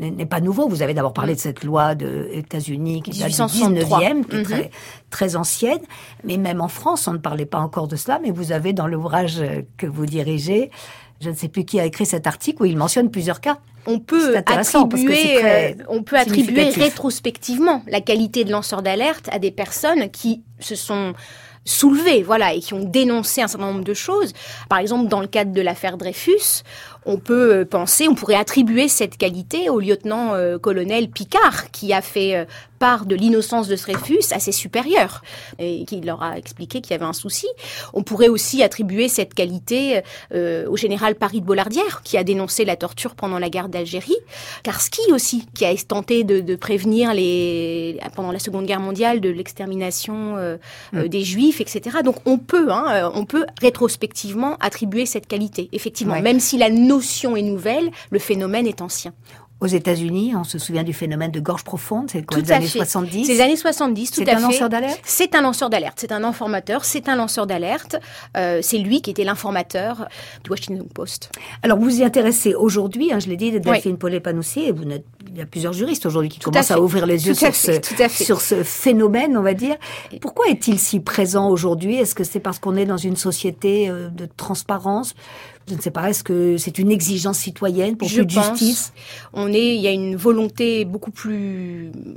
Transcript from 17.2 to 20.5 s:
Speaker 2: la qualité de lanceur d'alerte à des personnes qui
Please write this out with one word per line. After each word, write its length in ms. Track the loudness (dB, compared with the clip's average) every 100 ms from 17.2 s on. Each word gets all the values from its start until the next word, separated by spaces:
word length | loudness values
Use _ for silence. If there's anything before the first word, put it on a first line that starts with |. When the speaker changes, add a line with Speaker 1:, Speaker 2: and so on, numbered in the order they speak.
| -6 -6 -6 2 4 2 0
Speaker 2:
la 140 | -4
qualité 420 | 2 2 2 0
de 80 | 0
lanceur 300 | 0 0 0
d'alerte 480 | 2 2 0 -2 -4
à 60 | -2
des 140 | -2
personnes 580 | -2 -6 -2 2 2 0
qui 320 | -2 -2 -2 -6